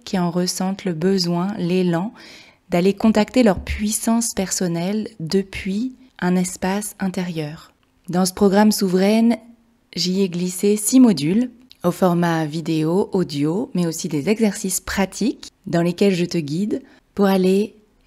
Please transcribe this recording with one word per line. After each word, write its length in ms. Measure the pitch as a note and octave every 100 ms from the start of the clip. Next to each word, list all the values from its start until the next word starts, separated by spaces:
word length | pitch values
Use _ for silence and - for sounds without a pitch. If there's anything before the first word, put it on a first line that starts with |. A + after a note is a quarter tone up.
qui 140 | - F#3+
en 120 | F3
ressentent 560 | F3 F3+ - F#3+ F#3+ G3
le 80 |
besoin, 580 | D#3+ F3+ G3 F3 E3+ F#3+ -
l'élan, 560 | F3 F#3 F#3 E3 G#3 - - - - _ _
d'aller 240 | F3 F#3
contacter 480 | G3 A3+ G#3+ G#3 B3+
leur 180 | A3+ F3
puissance 720 | - - G#3+ A3 - A3+ A#3
personnelle 760 | - F#3+ - F3+ E3+ F3 G#3+ G#3 -
depuis 720 | D#3+ G3 G3 - G3 G3+ C4 B3+ - -
un 140 | F3+ F3+
espace 600 | F3+ - F#3 G3 G#3+ -
intérieur. 720 | F#3+ F#3 F3+ D#3+ D3+ E3 - _ _ _ -
Dans 160 | F3+ F#3
ce 80 |
programme 380 | F3+ G3+ G3 G#3+
Souveraine, 640 | G#3 F#3+ F#3 G3 A3 A3+ - - - _ _ _ F3
j'y 240 | F3 F#3
ai 80 | G3
glissé 480 | F3 F3+ F3+ G3+ G#3
six 240 | - C4
modules 500 | B3+ C#3 D3 G#3 B3+ - _ _
au 100 | F3
format 520 | E3+ F#3+ E3+ E3+ E3
vidéo, 640 | D3+ D#3+ D#3+ D#3+ D#3 F3+ G#3
audio, 560 | G3 D#3 C#3+ D3 F#3 C4+
mais 140 | F3+ E3+
aussi 220 | D#3+ F3
des 200 | D3+ D3+
exercices 520 | A3 A3 G3 F#3+ -
pratiques 720 | - - F#3+ - G#3+ - - - -
dans 140 | E3+
lesquels 340 | E3+ F3 G3+
je 120 | F3+ F3
te 100 | F3
guide 460 | C#3+ D#3 G#3 C4+ - _ _
pour 100 | -
aller 500 | G3+ G3 F#3 F#3+ G#3+ - _ _